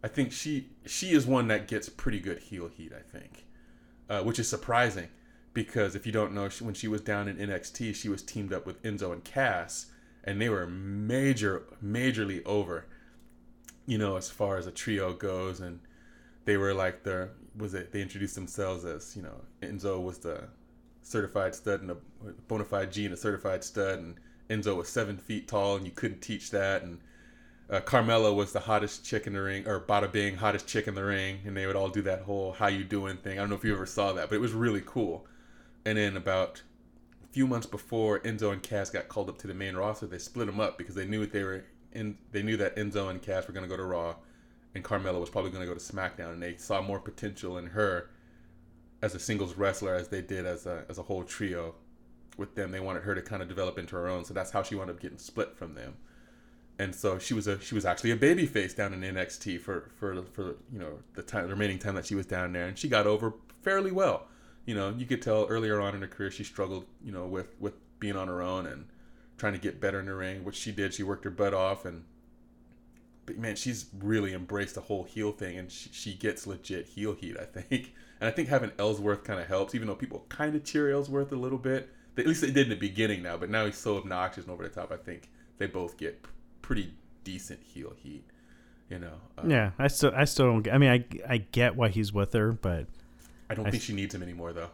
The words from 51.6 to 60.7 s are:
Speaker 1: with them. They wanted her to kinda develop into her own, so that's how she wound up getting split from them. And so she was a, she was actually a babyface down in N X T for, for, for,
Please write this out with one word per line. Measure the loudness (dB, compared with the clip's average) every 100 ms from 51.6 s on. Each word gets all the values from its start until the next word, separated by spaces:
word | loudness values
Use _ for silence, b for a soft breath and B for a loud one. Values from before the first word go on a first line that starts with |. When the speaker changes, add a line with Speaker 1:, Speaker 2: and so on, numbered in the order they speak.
| -6 -10 -20 -20 -20 -20 -20 -10
Speaker 1:
with | -8 -4
them. | -4
They | -4
wanted | -4 -4
her | -2
to | -2
kinda | -2 -6 -6
develop | -2 -2 -2
into | -6 -4
her | -2
own, | -4 -4
so |
that's | -4 -2
how | -2
she | -2
wound | -4 -6
up | -8
getting | -10 -12
split | -10 -4 -4 -4
from | -12 -10
them. | -14 -14 b b b b b b b -4
And | -4 0
so | 0 0
she | 0
was | 0 0
a, | -2
she | 0 0
was |
actually | 2 2 2
a | 6
babyface | 6 8 4 2 0
down | 0 -2
in | -2
N | -4 -2
X | -2 -4
T | -6 -6
for, | -4 -6 -6 -8
for, | -6 -4 -8
for, | -8 -6 -8 -10